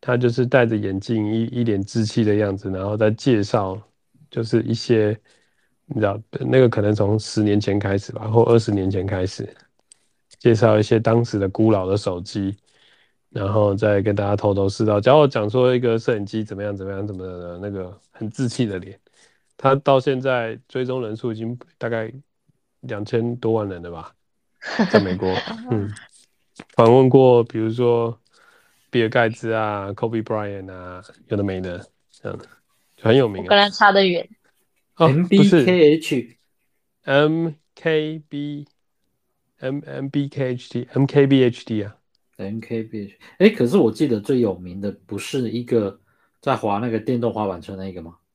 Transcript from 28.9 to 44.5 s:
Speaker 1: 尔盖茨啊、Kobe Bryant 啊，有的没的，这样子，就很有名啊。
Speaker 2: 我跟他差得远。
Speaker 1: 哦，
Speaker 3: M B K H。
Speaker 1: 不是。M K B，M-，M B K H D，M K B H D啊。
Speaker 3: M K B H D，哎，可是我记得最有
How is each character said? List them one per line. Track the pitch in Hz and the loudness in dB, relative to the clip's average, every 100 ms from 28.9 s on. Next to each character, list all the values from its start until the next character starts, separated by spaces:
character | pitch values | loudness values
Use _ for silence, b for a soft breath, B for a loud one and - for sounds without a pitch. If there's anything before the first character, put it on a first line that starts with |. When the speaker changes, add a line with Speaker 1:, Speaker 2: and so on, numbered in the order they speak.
| 123 | -2
Speaker 1:
尔 | 113 | 2
盖 | 123 117 | 2 0
茨 | 113 117 | 0 -4
啊、 | 110 107 104 98 | -2 -2 -4 -8
Kobe | 98 117 113 | -6 -4 -4
Bryant | 110 110 104 101 95 | -4 -6 -6 -10 -14
啊， | 92 90 90 - _ _ | -16 -16 -18 -20 _ _
有 | 104 | -2
的 | |
没 | 101 95 | -2 -4
的， | 92 87 - _ _ | -6 -10 -14 _ _
这 | _ 104 | _ -14
样 | - | -14
子， | - _ _ _ _ _ | -16 _ _ _ _ _
就 | 110 | 2
很 | 139 | 4
有 | 127 | 4
名 | 95 | -2
啊。 | 90 | 2
Speaker 2:
我 | |
跟 | 202 | 2
他 | 202 | 2
差 | 196 208 | 4 4
得 | 196 190 | 6 2
远。 | 175 - _ _ _ _ _ _ _ | 0 -6 _ _ _ _ _ _ _
Speaker 1:
哦， | 160 | 4
Speaker 3:
M | 143 175 | 4 4
B | 202 202 | 6 6
K | 180 131 180 151 160 | 6 4 6 6 6
H。 | 156 135 | 0 -4
Speaker 1:
不 | 117 | -4
是。 | _ _ _ _ _ _ _ - | _ _ _ _ _ _ _ 0
M | 139 151 160 165 151 _ | 2 4 0 -4 -6 _
K | _ 165 156 156 156 147 | _ -2 -2 -2 -10 -12
B，M-，M | 143 147 147 143 _ _ _ _ _ _ _ _ _ 131 143 143 135 139 | -10 -10 -12 -16 _ _ _ _ _ _ _ _ _ -8 -8 -10 -10 -6
B | 143 139 | -4 -4
K | 139 131 | -4 -6
H | 123 - | -6 -8
D，M | 120 123 139 139 | -10 -4 0 2
K | 143 139 | 4 6
B | 139 123 | 6 4
H | 117 | 0
D | - 110 | -6 -6
啊。 | 101 - _ _ _ _ | -6 -14 _ _ _ _
Speaker 3:
M | 98 113 | -10 -10
K | 110 113 | -8 -8
B | 113 110 101 | -8 -10 -12
H | _ | _
D， | b b | b b
哎， | 202 | 2
可 | 226 120 | 4 2
是 | 185 | 4
我 | 120 | 2
记 | - 147 | 2 0
得 | 110 | 0
最 | 101 131 | 0 0
有 | 113 | 0